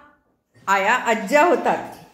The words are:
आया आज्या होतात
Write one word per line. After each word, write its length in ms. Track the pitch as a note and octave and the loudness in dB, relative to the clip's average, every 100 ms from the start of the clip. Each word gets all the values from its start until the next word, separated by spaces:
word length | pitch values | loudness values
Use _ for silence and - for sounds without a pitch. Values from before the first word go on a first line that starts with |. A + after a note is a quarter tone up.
| - _ _ _ _ _ - | -20 _ _ _ _ _ -2
आया 260 | G3 G3 | 0 0
आज्या 500 | B3 A3+ G#3+ F#3+ D4 | 0 0 -2 0 2
होतात 520 | F4 C4 A3+ E3 - - - | 4 2 0 -4 -6 -18 -20